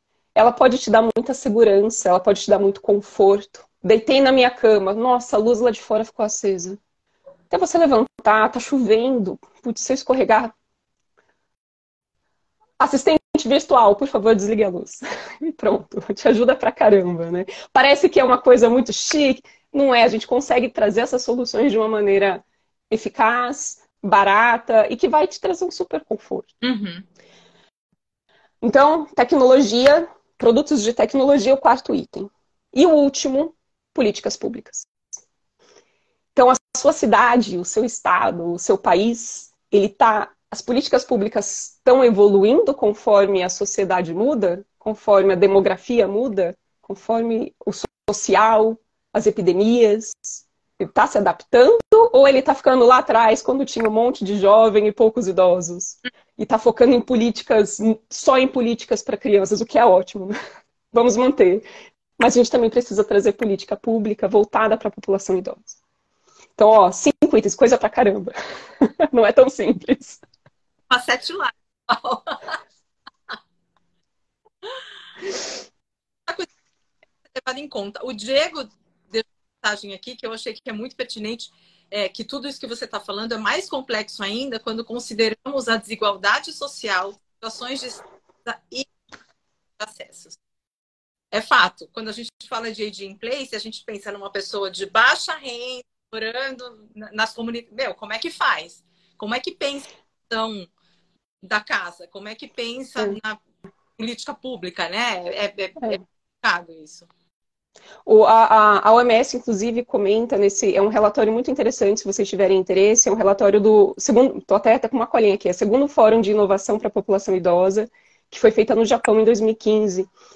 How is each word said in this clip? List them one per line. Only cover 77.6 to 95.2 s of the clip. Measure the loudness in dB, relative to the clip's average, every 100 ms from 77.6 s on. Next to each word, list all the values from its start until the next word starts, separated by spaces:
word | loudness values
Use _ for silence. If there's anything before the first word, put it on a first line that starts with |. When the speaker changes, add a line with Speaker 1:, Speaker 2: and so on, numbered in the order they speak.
| -12
Speaker 2:
conta. | -12 -12 -12
O | -12
Diego | -12 -4 -2 -2 -6 -16 _ _ _ _
deixou | -10 -10
uma | _ _ _ -8
mensagem | -8 -10
aqui | -18 -20 -16
que | -14
eu |
achei | -14 -14
que | -14
é | -14
muito | -12 -12 -12
pertinente, | -12 -12 -12 -12 -14 _ _ _ _
é, | -8 -8
que | -10
tudo | -14 -14 -14
isso | -14
que | -14
você | -14 -12
tá | -12
falando | -12 -12 -10
é | -8
mais | -4 -4 -6
complexo | -10 -8 -8 -8 -10
ainda | -10 -8 -10 -10
quando | -10 -10
consideramos | -10 -14 -10 -4 -4 -4 -8 -8 -4
a | -4
desigualdade | -6 -6 -6 -4 -2 -2 -4
social, | -14 -16 -12 -8 -6 -6 -12 _
situações | _ -18 -14 -12 -12
de | -12 -16 -20 _ _ _ -16 -16 _
e | -16 -16 _ _ -20 _ _ _ _ _ -18
acessos. | -18 -18 -20 -20 -20 -20 _ _ _ _ _ _ _ _ _
É | -8
fato. | -2 0 0 -4 -20
Quando | -16 -16
a |
gente | -14 -18 -20 -14
fala | -10 -10
de | -10
aging | -12 -12 -18
in | -16
place, | -12 -10 -10
a | -14
gente | -14 -18
pensa | -18 -18 -16
numa | -16 -14
pessoa | -12 -10 -10 -10
de | -10 -6
baixa | 0 0 0